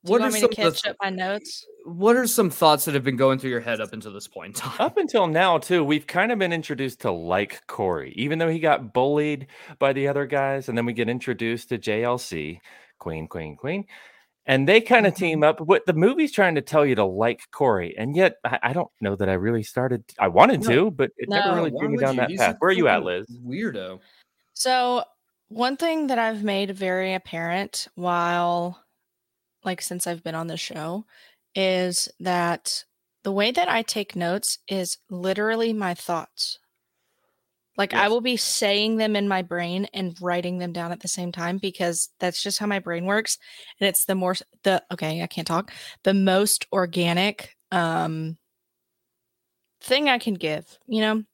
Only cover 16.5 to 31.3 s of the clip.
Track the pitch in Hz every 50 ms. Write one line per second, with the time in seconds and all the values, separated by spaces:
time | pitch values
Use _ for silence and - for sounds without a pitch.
16.5 | 160 147 135 - - 156 147 143 127 107 104 95 92 98 110 117 117 - - _
17.5 | - - 147 127 110 95 87 85 - - 110 127 147 170 190 175 - - - -
18.5 | 175 - - - - 175 175 - _ _ 110 101 101 95 104 95 95 92 95 110
19.5 | 117 113 104 - - 127 127 131 123 113 - - - - 104 95 123 196 170 240
20.5 | 254 143 107 120 120 139 185 220 160 135 135 117 _ - - - 202 202 202 196
21.5 | 185 170 165 156 - - 151 - - - 139 135 131 123 123 - 180 190 113 92
22.5 | - - 156 180 190 185 165 127 95 80 69 92 90 92 107 117 120 120 123 120
23.5 | 131 190 226 208 131 101 92 92 92 95 _ _ _ _ _ _ _ _ _ _
24.5 | _ - - 254 254 254 247 247 247 240 - _ _ _ _ _ _ _ _ _
25.5 | 214 220 240 254 277 269 330 339 320 320 302 269 262 233 233 220 220 208 202 214
26.5 | 196 196 202 196 196 190 196 185 185 185 185 190 190 185 _ - - 165 165 170
27.5 | 175 190 196 - - - - - _ - 175 180 175 175 170 175 175 175 175 175
28.5 | 175 175 175 180 175 - _ _ _ _ _ _ _ _ _ _ _ _ _ _
29.5 | _ _ _ 190 185 175 - - 180 180 - 180 170 165 _ 165 160 160 165 170
30.5 | 160 165 - - - 156 151 165 175 202 220 _ _ - - _